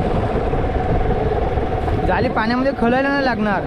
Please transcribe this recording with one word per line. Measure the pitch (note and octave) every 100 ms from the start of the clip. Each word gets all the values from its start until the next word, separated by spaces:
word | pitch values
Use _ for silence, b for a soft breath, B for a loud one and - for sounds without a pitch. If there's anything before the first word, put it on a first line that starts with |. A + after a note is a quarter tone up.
| - - - - - - - - - - - - - - - - - - - - F3+
जाळी | F3+ B3
पाण्यामध्ये | A#3+ A3 B3 C4+ C#4
खलायला | A#3 B3+ C#4
नाही | C#4
लागणार | C4 G#3+ G#3+ F#3